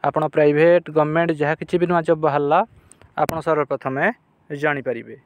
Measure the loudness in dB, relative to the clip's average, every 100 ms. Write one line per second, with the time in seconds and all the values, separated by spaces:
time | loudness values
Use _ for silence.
0 | -2 -2 -2 2 2 4 4 4 2 -2
1 | 0 0 -2 -2 -2 -2 -2 -2 0 0
2 | 0 0 0 0 2 0 0 _ _ _
3 | _ -4 -4 -4 -2 -2 -2 -4 -6 -2
4 | -2 -4 _ _ _ -4 -2 -2 -6 -8
5 | -10 -20